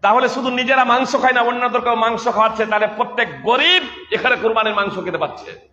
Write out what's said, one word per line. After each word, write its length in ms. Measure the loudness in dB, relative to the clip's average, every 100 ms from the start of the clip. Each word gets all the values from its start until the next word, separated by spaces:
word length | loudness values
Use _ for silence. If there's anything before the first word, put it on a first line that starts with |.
তাহলে 260 | 4 4 2
শুধু 200 | -2 -4
নিজেরা 340 | -2 0 2
মাংস 280 | 4 2 2 0
খায় 200 | 2 2
না, 60 |
অন্যদেরকেও 540 | 2 0 -2 -2 0 0
মাংস 280 | 0 0 -2
খাওয়াচ্ছে, 360 | 2 0 0 0
তাহলে 220 | 0 0 -2
প্রত্যেক 320 | -4 -2 -4 -4
গরিব 380 | 0 2 4 2 0 -14 -6
এখানে 220 | -2 0 0
কুরবানির 420 | 0 0 0 0
মাংস 160 | -2 -4
খেতে 180 | -6 -4
পাচ্ছে। 280 | -4 -6 -16 -18 _